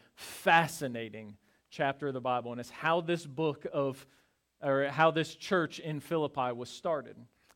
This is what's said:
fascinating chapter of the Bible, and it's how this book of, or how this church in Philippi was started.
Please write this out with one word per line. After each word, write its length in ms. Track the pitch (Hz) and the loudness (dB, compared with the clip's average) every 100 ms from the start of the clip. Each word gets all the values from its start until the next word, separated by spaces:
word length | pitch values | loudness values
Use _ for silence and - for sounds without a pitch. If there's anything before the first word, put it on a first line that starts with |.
| - - | -20 -20
fascinating 1200 | - - 190 165 160 - 135 117 113 110 107 104 _ _ _ | -16 -2 6 6 6 -2 -6 -6 -8 -10 -14 -18 _ _ _
chapter 360 | - 139 135 147 | -2 -2 0 -4
of 80 | 131 | -2
the 40 | |
Bible, 320 | 127 123 120 | -2 -2 -2
and 80 | 120 | -8
it's 120 | 120 | -10
how 280 | - 156 175 | -2 2 2
this 280 | 165 170 151 | 2 -2 -4
book 400 | 135 160 143 165 | -2 -2 -2 -4
of, 360 | 151 139 131 - _ _ _ _ - | 0 -2 -2 -14 _ _ _ _ -6
or 260 | 143 139 139 | 0 2 2
how 260 | 139 160 | 6 6
this 240 | 156 156 - | 6 -2 -6
church 420 | - 185 156 - | 0 2 2 -4
in 220 | 160 151 | -6 -6
Philippi 520 | - 165 143 139 123 | -2 0 0 0 -2
was 160 | 120 120 | -2 -8
started. 480 | - 175 151 117 113 117 _ _ | -6 -2 -2 -4 -16 -20 _ _